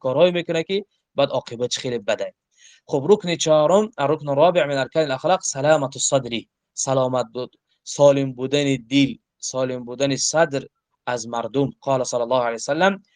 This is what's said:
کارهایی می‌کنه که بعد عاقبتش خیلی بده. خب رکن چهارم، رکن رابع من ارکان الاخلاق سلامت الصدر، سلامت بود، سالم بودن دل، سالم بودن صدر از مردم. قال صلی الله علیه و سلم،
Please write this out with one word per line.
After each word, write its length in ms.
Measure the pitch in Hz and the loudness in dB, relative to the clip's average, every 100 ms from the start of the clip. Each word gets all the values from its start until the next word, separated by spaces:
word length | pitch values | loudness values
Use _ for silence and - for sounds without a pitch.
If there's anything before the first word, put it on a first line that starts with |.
کارهایی 320 | 131 131 180 | -4 2 2
می‌کنه 300 | 175 165 165 | 2 -4 -4
که 220 | 165 196 - _ _ | -4 -6 -6 _ _
بعد 160 | - 139 | -2 -2
عاقبتش 480 | 127 - 117 123 - | -2 -6 -6 -6 -4
خیلی 200 | 131 120 | -6 -4
بده. 360 | 104 101 95 - _ _ _ _ - | -4 -4 -4 -12 _ _ _ _ -6
خب 200 | 143 139 | -4 2
رکن 280 | 208 180 165 | 2 2 -2
چهارم، 540 | 160 156 151 196 214 - | 2 4 6 4 2 -2
رکن 380 | 139 151 147 139 | -2 -2 -2 4
رابع 280 | 170 170 | 4 4
من 120 | 143 139 | 0 -2
ارکان 240 | 127 160 | -2 0
الاخلاق 380 | 147 160 160 185 | 0 -2 0 0
سلامت 540 | - 139 147 156 131 131 | -2 -2 2 2 2 -4
الصدر، 440 | - 139 120 117 - _ _ | -2 0 -2 -6 -10 _ _
سلامت 520 | - 135 131 127 127 117 | -8 -2 0 0 -2 -4
بود، 220 | 123 120 _ _ _ | -6 -10 _ _ _
سالم 480 | - - 143 139 135 | -14 4 6 6 0
بودن 440 | 123 131 143 139 131 113 | -4 -2 0 0 -2 0
دل، 240 | 139 135 - _ _ | 2 2 0 _ _
سالم 460 | - 131 131 127 | -10 -4 -4 -4
بودن 320 | 120 123 139 131 | -10 -4 -2 -2
صدر 500 | - 156 165 139 - _ _ _ - | -2 2 0 0 -8 _ _ _ -6
از 220 | 123 117 | -6 -6
مردم. 420 | 117 113 127 139 - | -6 -4 -2 -2 -4
قال 240 | 139 135 | -4 -2
صلی 160 | 120 123 | -2 -4
الله 220 | 117 127 | 0 0
علیه 120 | 120 | 0
و 40 | 113 | -4
سلم، 440 | - 151 190 196 - | -6 0 0 0 -8